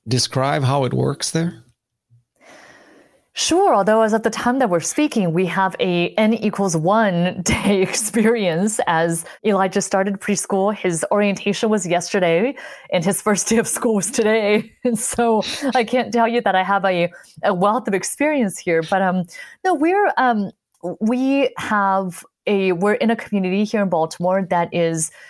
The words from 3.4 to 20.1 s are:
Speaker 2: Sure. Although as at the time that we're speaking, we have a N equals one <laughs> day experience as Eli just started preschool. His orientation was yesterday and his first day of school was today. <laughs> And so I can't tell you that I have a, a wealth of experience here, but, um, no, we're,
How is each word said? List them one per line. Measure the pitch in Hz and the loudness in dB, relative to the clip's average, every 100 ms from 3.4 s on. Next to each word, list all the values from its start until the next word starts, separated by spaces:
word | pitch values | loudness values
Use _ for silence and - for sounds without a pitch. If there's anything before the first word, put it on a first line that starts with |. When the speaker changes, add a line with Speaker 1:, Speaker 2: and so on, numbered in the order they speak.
Speaker 2:
Sure. | - 330 392 233 | 0 2 4 4
Although | 196 220 | 4 4
as | 220 220 | 4 2
at | |
the | 220 | 0
time | - 240 262 | -2 -2 0
that | 240 | 2
we're | 175 | 0
speaking, | 156 - 302 240 180 | -2 0 0 0 0
we | 160 185 | 0 0
have | 170 190 - | 0 -2 0
a | 190 175 175 - | 0 0 0 2
N | 214 | 2
equals | 226 208 - 196 165 | 2 -2 0 -2 0
one | 156 214 214 175 175 180 | 2 2 2 2 0 -2
<laughs> | |
day | 170 - 202 202 | -2 0 2 2
experience | 185 - 214 233 214 233 190 160 208 - - | 0 -2 -2 0 2 2 0 0 0 0 0
as | 165 170 165 - - 220 | 0 0 -2 -6 -6 0
Eli | 196 190 | 2 2
just | 196 190 | 0 0
started | 196 196 196 | 0 0 -4
preschool. | - 202 - 202 196 208 | -2 -4 -2 0 0 0
His | 185 165 - | -2 -2 0
orientation | 208 208 190 - 202 226 | 0 2 0 -2 -2 0
was | 214 180 | 0 0
yesterday | 175 170 208 180 165 240 269 - - - | -2 0 0 2 2 0 -4 -12 -20 -4
and | 180 170 | -2 0
his | 196 | -2
first | - 202 - | 0 -2 0
day | 226 | 0
of | 226 | 0
school | - 240 | -2 0
was | 214 - | 0 -2
today. | - 214 220 208 214 214 - | 0 2 2 2 0 0 -4
<laughs> | |
And | 254 226 | -2 -2
so | - - 233 220 - - 277 254 | -4 -2 2 2 0 -4 -2 0
I | |
can't | 226 254 214 | 0 0 0
tell | 233 233 | 0 2
you | 233 | 2
that | 220 185 | 0 0
I | |
have | 185 196 | 2 0
a, | 190 180 170 - - - | 2 0 -2 -4 -20 -6
a | - | -2
wealth | 185 202 233 214 | 2 2 0 -2
of | |
experience | 196 - - 294 302 214 - | -4 -4 -2 0 0 -2 -2
here, | - 165 | -2 -2
but, | 160 196 | 0 0
um, | 190 185 175 - - - | 2 0 -4 -10 -20 -6
no, | 370 330 | -2 0
we're, | 320 392 392 | 2 2 2